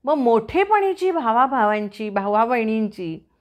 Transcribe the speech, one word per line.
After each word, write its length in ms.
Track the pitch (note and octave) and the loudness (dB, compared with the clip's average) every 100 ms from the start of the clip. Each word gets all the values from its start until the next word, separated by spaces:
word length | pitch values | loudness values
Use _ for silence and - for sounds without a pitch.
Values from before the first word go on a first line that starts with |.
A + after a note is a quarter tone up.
मग 100 | B3+ | 0
मोठेपणीची 960 | D4+ A#3 A3+ A3+ F4 G4+ G#4+ G4 F#4 F#4 | 0 2 2 2 0 2 2 2 0 -2
भावाभावांची, 960 | E4 A#3 A#3 C4 C4 G#3 G#3+ G#3 G#3 G#3+ | 0 0 2 2 2 0 0 -4 -8 -6
भावाबहिणींची 1160 | G3 G3 G#3 A#3 B3 A3 A3 G#3+ G#3 F3 D#3+ _ _ | -4 0 0 2 0 0 -2 -4 -6 -10 -10 _ _